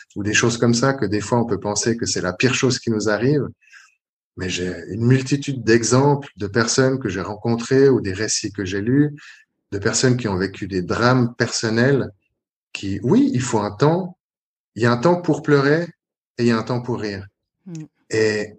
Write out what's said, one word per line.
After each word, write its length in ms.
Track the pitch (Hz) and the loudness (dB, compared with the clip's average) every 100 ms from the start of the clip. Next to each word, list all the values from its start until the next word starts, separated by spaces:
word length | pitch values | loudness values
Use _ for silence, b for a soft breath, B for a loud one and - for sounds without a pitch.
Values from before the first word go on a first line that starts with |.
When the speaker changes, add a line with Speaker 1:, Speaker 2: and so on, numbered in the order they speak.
| B | B
Speaker 1:
ou 80 | 104 | -6
des 120 | 101 | -2
choses 220 | 107 120 117 | 2 2 2
comme 180 | 120 | 2
ça 180 | 117 135 | 2 2
que 120 | 135 | 0
des 160 | 101 104 | -2 -2
fois 200 | 98 120 | 0 0
on 60 | 113 | 0
peut 120 | 101 | -2
penser 380 | 104 101 117 117 | -4 -2 -2 -2
que 100 | 123 | -4
c'est 140 | 98 | -4
la 120 | 90 | -4
pire 220 | 87 123 | 0 0
chose 240 | - 127 127 | 2 0 0
qui 140 | - | -2
nous 160 | 110 101 | -2 0
arrive. 360 | 104 123 147 110 - b b b b _ _ _ - | 0 0 0 -2 -10 b b b b _ _ _ -10
Mais 120 | 92 | -6
j'ai 240 | 87 90 82 - | -6 -6 -8 -8
une 140 | 101 | -2
multitude 600 | 120 131 131 143 143 131 | 2 2 2 -4 -4 -4
d'exemples 640 | 110 120 113 123 143 139 - - | 2 4 4 4 4 2 -2 -10
de 100 | 98 | -4
personnes 540 | 117 113 - 131 135 | 0 0 2 2 0
que 80 | 104 | -4
j'ai 140 | 92 | -6
rencontrées 680 | 90 104 117 113 - 135 139 | -6 -6 -2 -2 0 4 4
ou 120 | 117 | 4
des 120 | 98 | -2
récits 400 | 95 107 - 104 | -4 -4 -4 -6
que 120 | 98 | -6
j'ai 180 | 92 98 | -6 -4
lus, 340 | 107 135 147 143 B B B _ - | 0 2 2 -2 B B B _ -12
de 60 | 101 | -4
personnes 380 | 107 - 131 123 | -2 2 2 2
qui 120 | 110 | 0
ont 80 | 92 | -2
vécu 320 | 95 98 95 | -2 -6 -6
des 140 | 95 | -4
drames 520 | 85 98 120 127 117 | -4 2 4 4 2
personnels 760 | - 113 - 117 113 127 135 95 - _ _ _ _ _ | 0 -4 -2 -2 2 2 2 -2 -10 _ _ _ _ _
qui, 280 | - 98 98 | -10 -6 -4
oui, 300 | - 220 285 | 2 2 2
il 80 | 123 | 0
faut 160 | 127 110 | -2 -2
un 140 | 104 | -2
temps, 440 | 101 147 175 185 - _ _ _ _ _ 104 | 0 0 0 -4 -12 _ _ _ _ _ -2
il 80 | |
y 20 | 120 | 0
a 60 | |
un 40 | 120 | 2
temps 220 | 170 175 | 2 2
pour 220 | 170 147 | 0 -2
pleurer 460 | - 143 139 156 170 - _ _ _ - | 2 2 4 2 -2 -12 _ _ _ 0
et 60 | |
il 20 | 120 | 2
y 60 | |
a 60 | 113 | 2
un 40 | |
temps 200 | 110 123 | 0 -4
pour 180 | 123 107 | -4 -6
rire. 260 | 104 98 98 _ _ _ | -6 -8 -12 _ _ _
Speaker 2:
Mm. 200 | 185 165 151 _ - | -16 -14 -16 _ -4
Speaker 1:
Et 440 | 110 110 107 104 | 0 2 0 -6